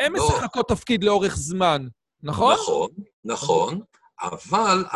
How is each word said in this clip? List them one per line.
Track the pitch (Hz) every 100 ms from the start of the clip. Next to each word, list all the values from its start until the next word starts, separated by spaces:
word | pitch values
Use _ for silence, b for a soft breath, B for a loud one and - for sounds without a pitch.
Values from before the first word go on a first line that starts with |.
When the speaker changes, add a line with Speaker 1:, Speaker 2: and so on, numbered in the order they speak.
Speaker 1:
"הן | 285
Speaker 2:
לא. | 370 453
Speaker 1:
משחקות | - - 247 -
תפקיד | 202 - 220
לאורך | 208 202 196 -
זמן." | 143 185 180 147 127 - _ _
נכון? | 147 165 240
Speaker 2:
נכון, | 392 403 151 175 180 202 _
נכון, | 110 117 143 82 98 180 - b b -
אבל | 90 - - 196 214 185 -